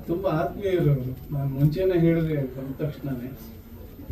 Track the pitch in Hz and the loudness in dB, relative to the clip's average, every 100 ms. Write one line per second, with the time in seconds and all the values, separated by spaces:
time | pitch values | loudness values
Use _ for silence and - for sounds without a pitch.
0 | - 170 190 156 - 196 196 175 147 131 | -4 -2 2 2 0 -2 0 4 4 2
1 | 127 - - 143 139 135 151 185 190 170 | 0 -8 -6 -4 -2 2 2 4 4 6
2 | 165 165 160 147 127 135 135 135 143 - | 6 4 2 0 -2 -6 -8 -4 -6 -4
3 | 139 120 127 - - - - - - - | -6 -6 -6 -12 -14 -16 -18 -16 -16 -14
4 | - | -2